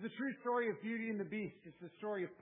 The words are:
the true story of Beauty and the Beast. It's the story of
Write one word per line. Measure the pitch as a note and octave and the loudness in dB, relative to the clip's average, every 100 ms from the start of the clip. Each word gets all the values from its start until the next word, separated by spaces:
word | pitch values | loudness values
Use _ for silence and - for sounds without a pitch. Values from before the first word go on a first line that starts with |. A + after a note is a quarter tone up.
the | G#3+ - | -6 0
true | C4+ - | -2 0
story | A#3+ A#3+ A#3 | 2 4 4
of | G3 | 2
Beauty | A3 A3+ A3+ | 0 -2 0
and | G#3 | 0
the | F3 | 0
Beast. | G#3+ F#3 - | 0 -2 -4
It's | E3 - | -16 -14
the | F3 - | -14 -6
story | G#3+ G3+ F3 | -2 0 0
of | - | -4